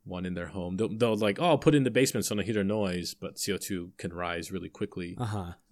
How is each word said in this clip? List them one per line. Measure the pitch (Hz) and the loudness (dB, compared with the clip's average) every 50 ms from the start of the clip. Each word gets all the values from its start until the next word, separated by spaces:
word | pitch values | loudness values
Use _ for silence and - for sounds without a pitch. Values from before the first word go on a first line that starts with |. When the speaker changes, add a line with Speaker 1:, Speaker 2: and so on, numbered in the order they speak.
| _ | _
Speaker 1:
one | 92 90 90 90 | -10 -8 -6 -4
in | 90 90 | -4 -4
their | 87 87 82 | -6 -6 -6
home. | 95 95 87 87 95 | -6 -6 -4 -4 -2
They'll, | 95 113 101 107 | -2 -2 -2 2
they'll, | 110 120 117 110 | 2 2 2 4
like, | 104 107 104 98 - | 4 2 2 2 2
"Oh, | 165 | 4
I'll | 180 151 - | 4 4 6
put | - 156 147 | 6 6 6
it | 143 | 6
in | 131 | 4
the | 123 | 4
basement | 110 123 135 127 - 110 98 | 4 4 4 4 2 0 -2
so | - 110 | 0 0
I | |
don't | 104 87 | 0 0
hear | 104 110 | 0 0
the | 104 95 | 2 2
noise," | 98 107 110 101 92 90 90 82 - - | 2 2 2 0 0 0 -2 -4 -6 -8
but | - 92 80 - - | -8 -10 -10 -8 -4
C | - 104 | -2 -2
O | 95 | -2
two | 92 - - 98 90 87 92 - | -2 -2 -4 -4 -4 -6 -8 -10
can | - - 87 | -10 -8 -8
rise | 85 87 87 87 85 87 85 - | -4 -4 -2 -2 -2 -4 -4 -6
really | 95 90 87 - | -6 -6 -6 -8
quickly. | - - 107 95 - 90 87 87 92 | -6 -6 -8 -6 -4 -6 -6 -6 -4
Speaker 2:
Uh-huh. | 123 120 104 107 101 90 87 - - _ _ | -4 -4 -2 -2 -4 -4 -6 -10 -12 _ _